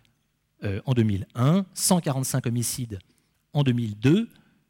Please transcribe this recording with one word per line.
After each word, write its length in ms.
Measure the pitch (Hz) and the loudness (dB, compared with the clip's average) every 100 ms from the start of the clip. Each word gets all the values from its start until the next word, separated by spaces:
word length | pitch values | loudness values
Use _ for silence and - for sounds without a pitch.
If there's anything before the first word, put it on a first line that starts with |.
| _ _ _ _ _ _ | _ _ _ _ _ _
euh, 180 | 101 95 - | -6 -4 0
en 80 | |
deux 100 | 120 | 2
mille 220 | 110 98 - - | 2 0 -4 0
un, 300 | 131 185 190 | 2 2 0
cent 280 | - - 180 | -2 0 2
quarante-cinq 460 | 156 135 131 131 123 | 0 -4 -2 -2 -2
homicides 520 | 120 117 - 117 95 - _ _ _ _ | -2 -4 -6 -10 -12 -16 _ _ _ _
en 100 | 147 | 0
deux 80 | 135 | 2
mille 260 | 120 117 104 | 2 -2 0
deux. 300 | 131 190 226 _ _ _ | 2 2 0 _ _ _